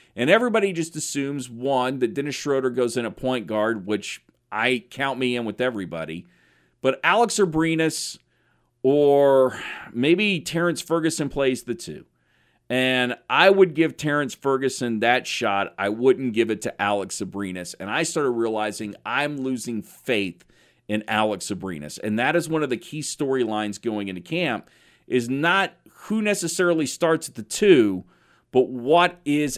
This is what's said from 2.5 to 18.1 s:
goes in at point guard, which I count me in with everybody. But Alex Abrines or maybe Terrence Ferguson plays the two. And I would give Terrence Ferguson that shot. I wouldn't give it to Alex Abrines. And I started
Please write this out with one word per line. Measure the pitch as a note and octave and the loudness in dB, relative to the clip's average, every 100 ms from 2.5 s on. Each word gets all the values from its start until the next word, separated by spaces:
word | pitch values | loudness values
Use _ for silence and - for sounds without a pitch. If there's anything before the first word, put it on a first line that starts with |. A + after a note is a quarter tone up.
| C3+ C3 | 0 0
goes | B2 A#2+ A#2+ | 0 0 0
in | A#2 | -4
at | F#2 | -6
point | B2+ B2+ F#2+ | -4 -4 -2
guard, | G#2+ G#2+ A2+ F#2 | 0 0 -2 -2
which | G#2+ - - _ _ _ | -4 -4 -14 _ _ _
I | G#2 A#2+ B2+ - | -2 0 0 -4
count | - C#3 B2+ | -6 -6 -2
me | C3 B2 | -2 -2
in | |
with | A#2 G2+ | -4 -2
everybody. | B2 A2 F2 E2 D#2+ E2 - _ _ _ _ _ | -2 -2 -8 -8 -8 -10 -14 _ _ _ _ _
But | C3+ C3 | -2 0
Alex | D#3+ G3 A#3 - | 2 2 2 2
Abrines | F#3+ D#3 E3 D#3+ D#3+ D3+ - - _ _ _ _ _ _ | 0 2 0 2 0 -2 -10 -12 _ _ _ _ _ _
or | C3 D3 C#3+ C#3+ C#3 C3+ C3 - - - - | 2 4 6 6 6 6 4 0 -12 -14 -10
maybe | A#2 C3+ F3+ G#3 F3+ | -2 2 4 2 0
Terrence | - E3 F3 D3+ | -2 -2 -2 -2
Ferguson | - E3 D#3+ D#3 C#3+ | -2 0 0 -2 -4
plays | C#3 C3+ B2+ | 0 0 0
the | - - | -6 -8
two. | - D2 - _ _ _ _ _ _ | -8 -14 -16 _ _ _ _ _ _
And | B2+ C3 B2+ B2 A#2+ _ | -2 0 0 -2 -4 _
I | C3+ F#3 | 6 6
would | G3 F#3+ | 8 4
give | D3+ D#3+ - | 4 0 0
Terrence | D3+ D3 C#3 | -2 -2 -2
Ferguson | - C#3 C3+ C3 B2+ B2 A2 | -4 -2 0 0 -2 -4 0
that | A#2 B2 - | 2 2 0
shot. | - A2+ G2 G2 - | -4 -2 0 -2 -2
I | G2+ | -4
wouldn't | G#2+ B2+ B2+ C3 A2 | 2 4 4 2 0
give | A2 | 0
it | G#2+ | 0
to | A2 - | -6 -2
Alex | G2+ G2+ F#2 - | 0 0 -2 -8
Abrines. | G2 G2 G2 F2+ F2 - | -8 -6 -6 -8 -12 -12
And | F#2+ | -6
I | B2+ | -4
started | D#3+ | -2